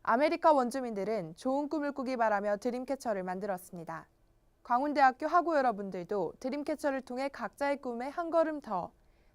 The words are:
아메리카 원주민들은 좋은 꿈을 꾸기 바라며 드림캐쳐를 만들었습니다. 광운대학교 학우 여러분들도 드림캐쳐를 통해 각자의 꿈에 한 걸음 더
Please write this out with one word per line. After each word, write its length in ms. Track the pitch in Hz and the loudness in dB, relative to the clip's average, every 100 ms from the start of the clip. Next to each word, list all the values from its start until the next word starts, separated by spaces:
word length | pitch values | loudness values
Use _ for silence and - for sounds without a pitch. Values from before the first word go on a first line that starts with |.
아메리카 520 | - 233 311 330 339 | 2 2 4 4 4
원주민들은 800 | 294 247 269 247 208 190 220 160 170 | 4 2 -2 -4 -4 -2 -2 -4 -4
좋은 340 | 262 269 294 | -2 0 0
꿈을 220 | 320 285 | -2 -2
꾸기 260 | 277 254 254 | -4 -4 0
바라며 400 | 220 208 208 202 | 2 2 0 0
드림캐쳐를 640 | 247 247 254 269 247 196 | -2 -4 -4 -4 -2 -4
만들었습니다. 840 | 185 185 208 180 - 180 160 160 - _ _ _ _ _ | -4 -4 -4 -6 -8 -12 -10 -12 -14 _ _ _ _ _
광운대학교 640 | - 240 294 294 269 254 302 | 0 0 2 6 6 6 2
학우 280 | 349 349 302 | 4 4 4
여러분들도 800 | 254 202 196 190 170 208 165 - | 2 0 -6 -6 -2 -2 -2 -4
드림캐쳐를 640 | 262 285 294 294 294 269 | -6 -4 -4 -2 -2 -2
통해 280 | 254 247 277 | -6 -6 -6
각자의 480 | 277 214 - 285 277 | -6 -10 -4 -2 -2
꿈에 320 | 269 233 262 | -4 -6 -6
한 220 | 285 339 | -4 0
걸음 300 | 330 320 302 | 2 2 -2
더 300 | 220 190 170 _ _ _ _ | -4 -6 -6 _ _ _ _